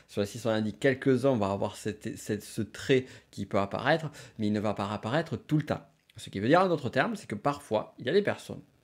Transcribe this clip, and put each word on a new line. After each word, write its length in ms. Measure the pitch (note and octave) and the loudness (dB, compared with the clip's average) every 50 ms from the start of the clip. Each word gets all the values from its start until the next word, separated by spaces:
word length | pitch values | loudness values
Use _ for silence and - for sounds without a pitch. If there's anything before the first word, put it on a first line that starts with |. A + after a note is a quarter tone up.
| - | -20
Sur 140 | - - G#2+ | -8 -4 -4
les 60 | G2+ | -4
six, 180 | - - A#2 G#2+ | -4 -4 -4 0
on 60 | A#2+ | 0
a 100 | A2 A2 | 2 2
dit 140 | G#2+ G#2+ G2+ | 0 -2 0
quelques-uns, 560 | - - C#3 C3 C3 - C3+ C3 B2 A#2+ C#3 | 2 2 2 2 4 4 4 4 4 4 4
on 60 | C3 | 4
va 140 | A2 G2+ F#2+ | 4 2 0
avoir 260 | G2 G2 G#2+ G2+ - | 0 0 -2 -4 -6
cette, 400 | - - G#2+ G2+ - - A2 G2+ - | -6 -6 -6 -6 -6 -8 -10 -10 -8
cette, 240 | - - G#2+ G2+ | -6 -4 -4 -4
ce 200 | - - - - | -6 -6 -6 -6
trait 440 | G#2+ - - - - - C#3 B2+ B2+ - - - - _ | -6 -6 -8 -4 0 2 2 2 2 -2 -8 -20 -20 _
qui 160 | - - G2 | -12 -10 -6
peut 120 | - - G2+ | -2 0 0
apparaître, 520 | G2 G2 - G#2 A2 C3 D#3 D#3+ D#3+ D3+ - - - - - - | 0 0 -2 -2 2 2 2 2 0 -4 -10 -12 -18 -14 -6 -2
mais 100 | A2 G#2 | 0 0
il 40 | |
ne 80 | G#2+ G#2+ | 2 2
va 140 | G2+ G#2+ G2 | 0 0 -2
pas 160 | - G2+ G2+ | -2 -2 -4
apparaître 460 | G#2 G2+ - A2 B2 D#3+ E3+ - - | -4 -4 -4 -2 -2 -2 -2 -2 -6
tout 200 | - - - D3 | -8 -2 0 0
le 80 | D3+ D3 | 0 2
temps. 180 | - - D#2+ - - _ _ _ _ _ A2 | 0 -4 -4 -6 -12 _ _ _ _ _ -18
Ce 120 | - - | -14 -10
qui 100 | - G2+ | -6 -2
veut 80 | G2+ A#2+ | 4 6
dire, 140 | D#3 F3 | 6 6
en 60 | F#3+ F#3 | 6 4
d'autres 180 | E3+ C#3 - A2+ | 2 0 -2 0
termes, 260 | - B2+ D#3 G#3+ A3+ | 0 0 0 0 -2
c'est 120 | - - | -6 -8
que 80 | - A2 | -8 -6
parfois, 600 | G2+ - C#3+ C#3+ - - - G#2+ G#2+ - - - - | -2 -2 -2 -2 -2 -2 -2 0 0 0 -2 -8 -8
il 80 | - | -2
y 20 | B2 | 0
a 40 | D#3+ | 2
des 80 | G3+ | 2
personnes 400 | G3+ - G2+ - - - G2 F#2 - _ _ _ | 2 2 -2 -4 -6 -10 -12 -12 -14 _ _ _